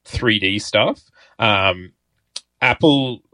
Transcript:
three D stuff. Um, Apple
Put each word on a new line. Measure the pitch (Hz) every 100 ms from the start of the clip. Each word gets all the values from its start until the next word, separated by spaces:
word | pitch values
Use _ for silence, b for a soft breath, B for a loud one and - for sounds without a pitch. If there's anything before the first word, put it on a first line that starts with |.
| -
three | - 123 107
D | 95 101
stuff. | - 104 135 285 _ b b -
Um, | 113 101 95 92 90 _ _ _ _ - - _
Apple | 127 123 160 143 131 117 _